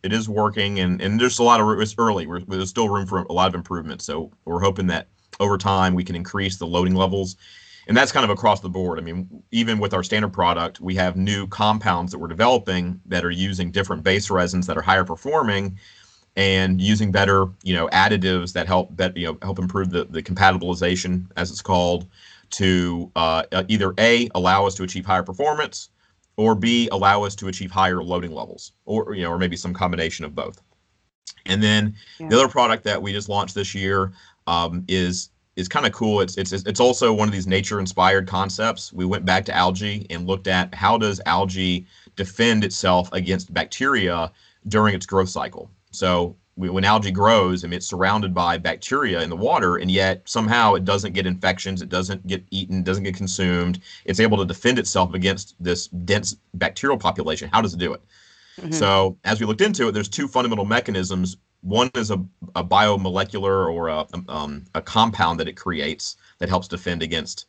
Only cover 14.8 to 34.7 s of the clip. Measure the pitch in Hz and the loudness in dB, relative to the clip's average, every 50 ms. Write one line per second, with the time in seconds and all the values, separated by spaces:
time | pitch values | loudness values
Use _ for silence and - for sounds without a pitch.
14.8 | - 95 95 95 92 92 82 - - 135 151 160 135 110 101 98 98 95 92 98 | 0 2 2 2 2 -2 -4 -8 -4 -2 0 0 2 2 0 -2 -2 -4 -8 -10
15.8 | - - - - - _ _ _ _ _ - 95 98 98 95 95 95 95 92 92 | -16 -20 -20 -20 -20 _ _ _ _ _ -2 0 2 4 4 4 4 4 2 2
16.8 | 92 101 107 104 107 101 95 101 98 101 98 98 95 92 95 - - 92 92 85 | 4 4 4 4 2 2 2 4 4 4 4 4 2 0 -2 -8 -4 -2 -2 0
17.8 | 82 - - 92 98 104 104 98 90 95 92 90 87 90 - 90 82 87 92 92 | 0 2 4 4 4 4 4 2 2 2 0 0 -2 -4 -4 -4 -2 2 2 2
18.8 | 90 - 87 87 92 90 90 90 87 82 78 - - 98 95 95 90 92 92 98 | 0 0 -2 -4 -2 -2 -2 -4 -6 -6 -6 -6 -6 -6 -4 -4 -4 -2 -2 -2
19.8 | 95 90 90 87 - - 76 80 76 - 90 90 95 95 92 92 87 90 90 87 | -2 0 -2 -2 -4 -4 -6 -8 -6 -6 0 2 4 4 4 4 0 -4 -2 0
20.8 | 90 90 92 90 - 92 90 92 92 92 - - 87 90 - - - - 95 90 | 0 0 0 0 -2 -2 -4 -4 -4 -6 -6 -6 -6 -6 -6 -8 -4 0 2 2
21.8 | 87 87 87 87 90 - _ _ - - - - _ - - - 98 92 92 90 | 2 2 0 -2 -4 -8 _ _ -20 -20 -20 -20 _ -10 -4 0 2 4 4 4
22.8 | 90 87 87 85 87 - - 87 82 80 80 82 - - - 92 92 95 110 104 | 2 0 -4 -6 -6 -6 -2 0 0 0 0 0 -2 -2 -2 -2 -2 0 0 0
23.8 | 101 95 92 104 113 117 117 120 120 110 - 92 90 92 95 98 101 98 95 95 | 0 0 0 2 4 4 4 4 2 0 -2 0 2 4 4 4 4 2 0 -2
24.8 | 92 90 - 92 87 95 95 92 90 92 92 92 139 151 151 151 147 - - - | -6 -6 -6 -6 -2 0 0 0 0 -2 -4 -4 -2 -2 0 -2 -2 -6 -6 -12
25.8 | - - _ _ _ _ _ _ _ _ _ - 107 113 110 101 95 117 120 120 | -16 -18 _ _ _ _ _ _ _ _ _ 2 4 4 4 4 4 2 4 4
26.8 | 117 110 98 98 98 98 101 104 101 98 98 - 101 95 92 - 98 90 90 95 | 2 2 0 2 4 4 4 4 2 -2 -6 -6 -8 -8 -8 -8 -8 -6 -2 0
27.8 | 95 92 90 90 80 87 90 90 87 85 78 64 53 - 50 - - - _ _ | 2 2 2 0 -2 -2 -4 -4 -4 -6 -8 -10 -12 -12 -14 -18 -20 -20 _ _
28.8 | - - 107 110 - - 107 95 87 85 85 87 92 90 82 - - 90 90 90 | -8 -4 -2 -2 -2 -4 -4 -4 -4 -2 -2 0 0 -2 -2 -4 -8 -8 -4 -2
29.8 | 92 90 87 82 82 82 - - 80 76 73 73 50 50 92 _ _ _ _ _ | -2 -2 0 0 -2 -4 -4 -6 -10 -10 -8 -8 -10 -10 -12 _ _ _ _ _
30.8 | _ _ _ _ _ _ _ _ - - - _ - 92 95 104 107 104 107 107 | _ _ _ _ _ _ _ _ -20 -20 -20 _ -6 -2 0 2 4 4 4 4
31.8 | 104 107 104 - - - - - 160 156 107 120 135 127 - 135 120 113 110 110 | 2 0 -2 -6 -14 -20 -18 -10 0 4 6 6 6 6 4 4 4 4 2 0
32.8 | - 104 101 - 98 101 98 101 98 101 101 101 98 92 - 101 98 95 - 98 | 0 -2 -2 -2 -2 -4 -6 -6 -4 -2 -2 -2 -2 -2 -2 -4 -4 -4 -4 -4
33.8 | 95 95 98 95 95 92 92 - - - _ _ - 80 85 85 85 82 | -2 0 2 2 0 -2 -4 -10 -20 -20 _ _ -4 -2 0 0 0 -2